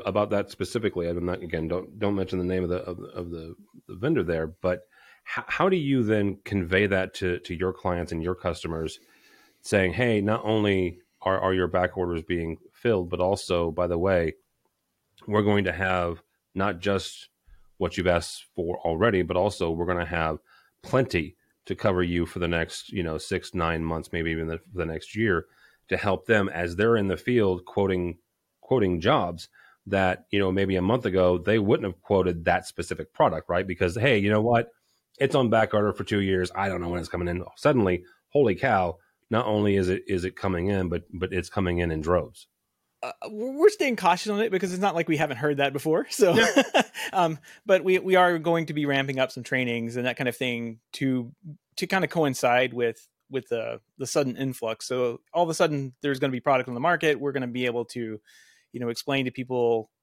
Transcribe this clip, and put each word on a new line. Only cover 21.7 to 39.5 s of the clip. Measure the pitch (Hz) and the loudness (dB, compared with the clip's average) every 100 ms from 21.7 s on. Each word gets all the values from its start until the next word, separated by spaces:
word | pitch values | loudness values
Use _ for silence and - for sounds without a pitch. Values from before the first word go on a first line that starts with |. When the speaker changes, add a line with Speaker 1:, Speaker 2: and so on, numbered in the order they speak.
Speaker 1:
cover | 92 104 92 | -4 0 0
you | 87 87 82 | 0 0 -2
for | 90 | -4
the | 87 | -2
next, | 85 80 - - | -2 -2 -6 -10
you | 101 | -6
know, | 82 78 | -4 -6
six, | - 92 - | -4 -6 -4
nine | 92 82 82 | -2 -2 -2
months, | 82 80 - | -2 -4 -6
maybe | 87 82 | -4 -4
even | 82 80 | -4 -6
the, | 80 - | -8 -10
the | 90 | -8
next | 80 80 - 104 | -6 -8 -8 -2
year," | 110 85 - _ _ _ - | 0 0 -2 _ _ _ -6
to | 92 | -4
help | 107 95 - | 0 -2 2
them | 107 98 | 2 2
as | 82 87 85 | -2 -4 0
they're | 113 117 | 2 2
in | 98 | 2
the | 85 | -2
field | - 123 101 90 | 0 2 2 0
quoting, | - - 98 92 87 85 _ _ _ _ | -2 0 2 0 -2 -6 _ _ _ _
quoting | - 131 98 87 | -2 2 2 2
jobs | 98 147 87 85 - _ - _ - | 2 2 0 -6 -14 _ -20 _ -2
that, | 98 92 90 - | 2 2 0 -2
you | 101 | 0
know, | 95 | 2
maybe | 95 95 92 | 2 2 2
a | |
month | 92 127 | 2 2
ago, | 104 92 90 90 | 2 4 4 4
they | 85 110 | 2 2
wouldn't | 101 - 101 | 2 2 0
have | 90 | -6
quoted | - 98 90 87 87 | 0 2 2 0 0
that | 90 - | 0 -2
specific | - 85 82 78 | -10 -8 -8 -6
product, | - 147 80 - | 0 2 0 -2
right? | 87 95 | -2 -2
Because, | 87 90 | 0 0
hey, | 98 135 110 | 2 2 2
you | 101 | 4
know | 107 | 2
what? | 113 117 117 - _ _ _ - | 4 2 0 -8 _ _ _ -2
It's | 135 | 2
on | 143 120 | 2 4
back | 113 110 | 4 4
order | 107 104 | 2 0
for | - | -2
two | 101 107 | -2 0
years. | 98 92 90 | 2 2 0
I | - 98 | -2 -4
don't | 92 | -2
know | - | -4
when | 175 | -4
it's | - | -4
coming | - 175 | -4 -4
in. | 90 - - | -4 -8 -2
Suddenly, | 143 135 95 87 - _ _ | 2 4 4 2 -4 _ _
holy | 143 123 | 2 2
cow, | 87 131 101 87 - _ _ - | 2 2 2 0 -4 _ _ -2
not | 110 | 0
only | 123 | 2